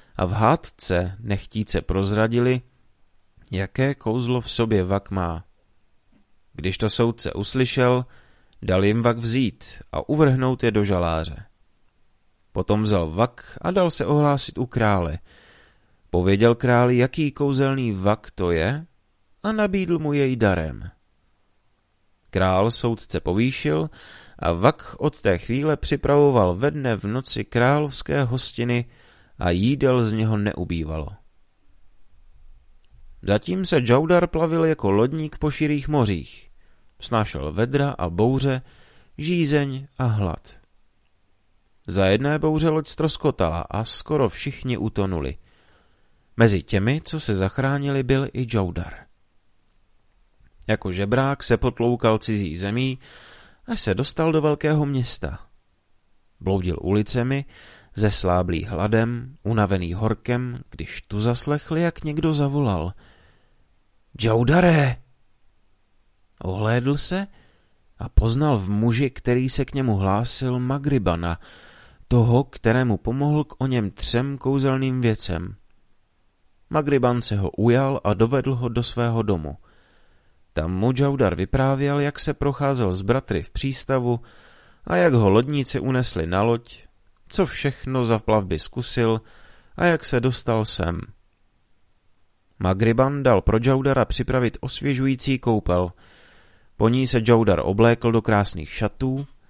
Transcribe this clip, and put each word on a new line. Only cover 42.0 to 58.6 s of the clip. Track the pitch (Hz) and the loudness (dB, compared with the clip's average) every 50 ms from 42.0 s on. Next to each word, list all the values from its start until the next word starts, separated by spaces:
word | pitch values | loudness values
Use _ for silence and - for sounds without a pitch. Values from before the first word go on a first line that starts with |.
| 95 | 4
jedné | 95 101 113 135 143 151 151 | 4 4 2 2 0 0 0
bouře | 160 156 156 151 160 170 | 0 0 0 2 2 2
loď | 156 160 - - | 2 0 -2 -4
ztroskotala | - - 160 151 - - - 143 - - 92 80 82 85 - - | -4 -2 -2 -2 -2 0 -2 -2 0 0 -2 -2 0 -4 -6 -6
a | - 104 113 | -6 -6 -4
skoro | - - - - - 151 147 127 95 | -4 -6 -8 -4 -2 0 2 2 0
všichni | - - - 143 - - - 127 120 - | 0 -4 -8 -8 -10 -8 -6 -6 -6 -4
utonuli. | 98 107 - 101 98 95 95 76 67 65 - - - _ _ _ _ _ _ _ _ _ _ _ _ _ _ _ _ _ - | -4 -4 -2 -2 -2 -2 -2 -4 -4 -6 -8 -10 -18 _ _ _ _ _ _ _ _ _ _ _ _ _ _ _ _ _ 2
Mezi | 117 117 110 101 82 | 4 4 6 4 2
těmi, | - - 107 95 101 120 143 - - | -2 -2 -2 0 0 0 -2 -2 -4
co | - 160 156 | -8 -8 -6
se | - - 104 | -4 -2 0
zachránili, | 95 95 92 - 135 131 135 143 143 139 143 139 135 | 0 0 -2 -2 -2 -2 -2 -2 -2 -2 -2 -2 -2
byl | 127 123 135 135 139 - | 0 2 0 0 0 -4
i | - 123 127 | -4 -6 -6
Džaudar. | 110 113 104 95 87 90 87 73 - - - - _ _ _ _ _ _ _ _ _ _ _ _ _ _ _ _ _ _ _ _ _ _ _ _ _ _ _ _ _ _ _ - | -2 -2 -2 -2 -2 -4 -8 -10 -10 -12 -18 -20 _ _ _ _ _ _ _ _ _ _ _ _ _ _ _ _ _ _ _ _ _ _ _ _ _ _ _ _ _ _ _ -4
Jako | - 110 - - 95 | -4 -4 -2 -2 -6
žebrák | 90 95 101 101 120 131 135 135 139 - | -4 -4 -2 0 0 0 0 0 -4 -4
se | - - 117 | 0 -2 0
potloukal | - - 123 120 - 117 120 123 - - 113 110 107 | 0 0 -4 -2 0 0 0 0 2 2 2 2 2
cizí | - 113 110 101 98 80 78 | 0 -2 -4 -2 -4 -4 -6
zemí, | 87 98 101 110 123 131 131 127 127 - - - - - - - - - - _ _ _ | -6 -6 -4 -2 -2 -2 -4 -6 -8 -14 -20 -20 -20 -20 -20 -20 -20 -20 -20 _ _ _
až | - 226 - | -8 -6 -4
se | - 107 90 | -2 -2 -2
dostal | 101 143 - - - 160 165 | 0 -2 -4 -2 0 0 2
do | 156 156 | 2 2
velkého | 147 151 147 - - 151 156 151 147 | 2 2 0 0 0 0 2 2 0
města. | 143 139 131 120 - - - - 69 76 - - _ _ _ _ _ _ _ _ _ _ _ _ _ _ _ _ _ _ _ | 0 0 -2 -2 -2 -4 -6 -6 -8 -10 -12 -16 _ _ _ _ _ _ _ _ _ _ _ _ _ _ _ _ _ _ _
Bloudil | - 95 98 95 90 90 78 - | -4 -2 -2 0 0 -2 -6 -4
ulicemi, | - 90 101 104 104 - - 123 120 131 135 139 139 - - - - - - - _ _ - | -2 0 0 0 0 0 -2 -2 -2 -2 -2 -4 -6 -8 -16 -20 -20 -20 -20 -20 _ _ -4
zesláblý | 98 110 104 - - 95 92 87 90 90 90 85 78 | 0 0 0 0 0 0 2 2 2 0 0 -2 -4